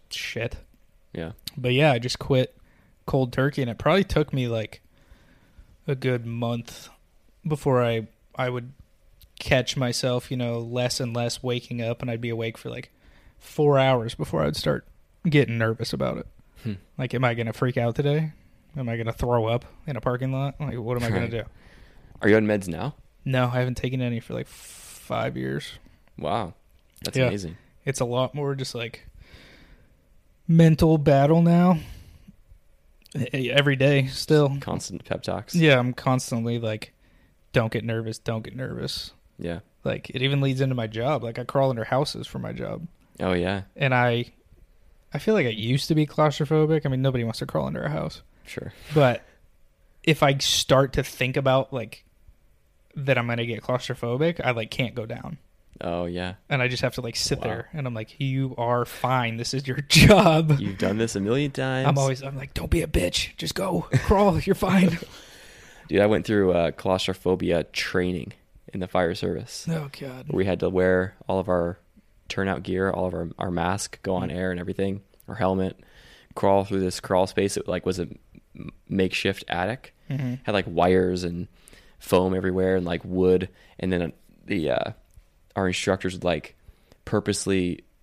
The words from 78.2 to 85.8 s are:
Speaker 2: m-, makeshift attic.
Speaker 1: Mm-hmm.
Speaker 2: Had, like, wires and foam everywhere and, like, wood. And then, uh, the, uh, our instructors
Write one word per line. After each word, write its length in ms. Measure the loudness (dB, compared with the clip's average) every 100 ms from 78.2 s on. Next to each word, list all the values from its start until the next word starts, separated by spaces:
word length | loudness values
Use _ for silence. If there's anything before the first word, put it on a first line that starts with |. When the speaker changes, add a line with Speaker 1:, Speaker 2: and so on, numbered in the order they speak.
| _ -20 _ -18
Speaker 2:
m-, 140 | -16 -16 -4
makeshift 560 | 0 0 0 -2 -4 -4
attic. 460 | -4 -4 -6 -12 _ -10
Speaker 1:
Mm-hmm. 240 | -6 -6 -6
Speaker 2:
Had, 80 | -2
like, 120 | -2 0
wires 560 | 2 4 4 4 0
and 240 | -4 -6 -10 _ -20 -20 -20 -20
foam 340 | 2 2 4 0
everywhere 400 | 0 0 2 0
and, 100 | 0
like, 160 | -4 -4
wood. 420 | 2 4 4 0 _ _ -8
And 140 | -2
then, 80 | -2
uh, 60 | -2 -8 _ _ -6
the, 260 | -2 -2
uh, 200 | -2 -4 -10 _ -20 _ _ _ -2
our 120 | -2
instructors 460 | 0